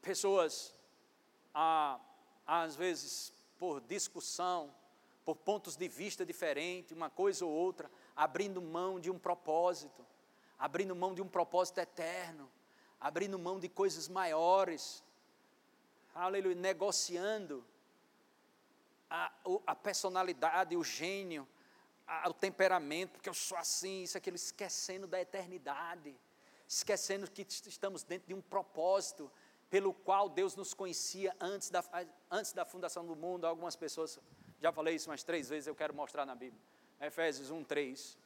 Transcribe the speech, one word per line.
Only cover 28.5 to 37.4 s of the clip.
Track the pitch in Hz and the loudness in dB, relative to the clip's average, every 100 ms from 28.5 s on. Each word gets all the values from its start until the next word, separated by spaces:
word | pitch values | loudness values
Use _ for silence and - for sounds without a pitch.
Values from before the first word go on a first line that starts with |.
| 190 180 - 170 196 185 - 143 - - _ _ | -2 -2 0 4 4 2 -8 -12 -14 -20 _ _
pelo | 190 196 | 4 4
qual | 190 - 196 202 | 0 4 4 6
Deus | 170 190 185 | 4 2 2
nos | 190 | -8
conhecia | - 190 160 - 185 190 180 | -6 -4 -2 -4 0 -2 0
antes | 185 202 - | -4 -4 -2
da, | 180 175 175 175 - _ | -2 -2 -6 -8 -12 _
antes | 185 214 | -2 -2
da | - 170 | -4 -4
fundação | 185 180 175 170 | -4 -6 -6 -6
do | 156 | -6
mundo. | 170 180 165 | -4 0 0
Algumas | 165 170 - | 0 -4 -6
pessoas, | 151 - 160 - - - - - | -6 -4 -4 -6 -18 -20 -20 0
já | 160 | 0
falei | 165 156 165 | 2 0 0
isso | 160 | -2
umas | 147 | -8
três | - 165 127 | -2 -2 0
vezes, | 151 143 | -4 -4
eu | 147 | -4
quero | 156 | -4
mostrar | 143 143 147 139 | -4 -6 -2 -4
na | 123 | -4
Bíblia. | 127 110 _ _ _ _ | -12 -14 _ _ _ _
Efésios | 147 147 165 135 | -8 2 2 2